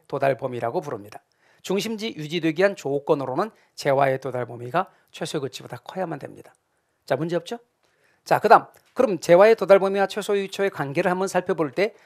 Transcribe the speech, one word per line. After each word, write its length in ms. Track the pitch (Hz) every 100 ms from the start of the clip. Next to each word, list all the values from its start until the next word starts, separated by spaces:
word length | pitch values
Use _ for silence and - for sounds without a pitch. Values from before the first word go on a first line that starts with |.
| _
도달 300 | 143 135 131
범위라고 440 | 131 123 117 151
부릅니다. 420 | 147 120 101 - - _ _ _
중심지 520 | - 190 214 220 220 -
유지되기 440 | 151 175 160 156
위한 160 | 202 196
조건으로는 760 | 139 139 139 151 127 131 214 - _
재화의 460 | - 151 135 139 131
도달 260 | 135 123 120
범위가 440 | 120 123 160 190 _ _
최소 300 | - 165 160
극치보다 380 | 135 - 131 123
커야만 400 | - 185 175 147
됩니다. 360 | - - - _ _ _ _ _
자, 120 | - 135
문제 200 | 165 170
없죠? 220 | 170 233 _ _ _ _ _ _
자, 140 | - -
그다음 280 | 208 202 - _ _ -
그럼 220 | 247 170
재화의 340 | - 175 214
도달 240 | 220 180 196
범위와 300 | 196 196 190
최소 280 | - 196 202
유초의 340 | 196 - 196
관계를 380 | - 139 143 180
한번 200 | 180 190
살펴볼 420 | 180 180 170 151
때 240 | 147 208 -